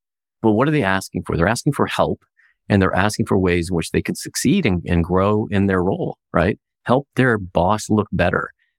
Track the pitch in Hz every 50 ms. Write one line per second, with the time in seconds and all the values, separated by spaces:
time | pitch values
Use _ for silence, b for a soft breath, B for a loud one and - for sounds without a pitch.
0 | _ _ _ _ _ _ _ _ - 110 107 107 135 156 156 151 107 95 95 95
1 | - - - 95 90 - 80 78 82 98 117 - - 151 143 - 104 90 - -
2 | 85 76 92 - _ _ b b b b b b b - 110 98 95 92 - 92
3 | 98 104 - - 113 - 110 98 92 92 87 87 85 90 92 85 80 - - 85
4 | - - 92 - - - - - - 131 175 202 170 113 92 87 - - 87 85
5 | 82 85 87 92 95 104 107 107 110 - 104 98 98 98 95 92 90 95 123 185
6 | 165 - - _ _ _ - 85 85 90 - - _ _ _ _ - - 120 135
7 | 143 _ - - 131 131 117 110 95 87 - - 85 92 107 107 - - 113 104
8 | 98 - - 82 85 90 - 85 73 - - _ _ _ _